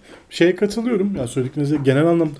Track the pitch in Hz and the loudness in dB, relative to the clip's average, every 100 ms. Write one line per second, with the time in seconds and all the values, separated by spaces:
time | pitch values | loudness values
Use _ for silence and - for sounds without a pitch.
0 | - - - - 170 180 208 214 233 220 | -20 -20 -10 2 2 2 -2 -2 -2 -2
1 | 202 196 123 - 127 147 143 151 135 131 | -2 -4 -6 -4 -4 -4 -2 0 2 4
2 | 160 170 160 143 | 4 2 0 -4